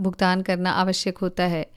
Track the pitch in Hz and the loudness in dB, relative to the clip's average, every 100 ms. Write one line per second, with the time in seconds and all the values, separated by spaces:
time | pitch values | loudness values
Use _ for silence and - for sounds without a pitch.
0 | 190 180 185 185 185 180 180 - 185 185 | -2 0 2 2 0 0 0 2 0 0
1 | 190 180 185 185 180 165 - | -2 -2 -2 0 0 0 -4